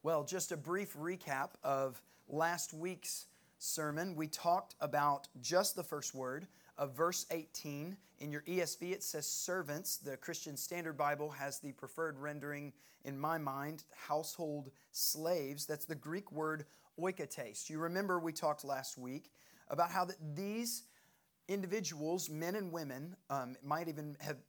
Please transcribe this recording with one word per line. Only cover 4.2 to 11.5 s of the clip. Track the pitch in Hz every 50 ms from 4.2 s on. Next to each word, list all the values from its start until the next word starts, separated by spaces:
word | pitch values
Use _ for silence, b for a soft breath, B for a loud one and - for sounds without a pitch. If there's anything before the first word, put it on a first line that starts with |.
| 160
talked | 151 - - - 170 175 190 - - - _
about | 151 147 147 147 143 147 143 139 - - _ 127
just | 123 160 170 180 165 - -
the | 185 165
first | - 160 147 139 - -
word | 131 131 127 131 151 185 B B B B B B
of | - 143 139 123
verse | 135 165 175 180 - - -
eighteen. | - 170 156 - - - - 147 143 143 151 175 196 196 B B B -
In | 143 151
your | 147 147 147
E | 160 180 185
S | 170 160 -
V, | - 170 175
it | 185 180
says, | - - - 151 147
"Servants." | - - - - - 180 185 170 143 147 160 196 - -
The | - 151 143 135
Christian | - - - 165 - - 156 143
Standard | - - - 175 175 170 160 151
Bible | 135 151 143 147 143 151 151
has | 143 139 139 139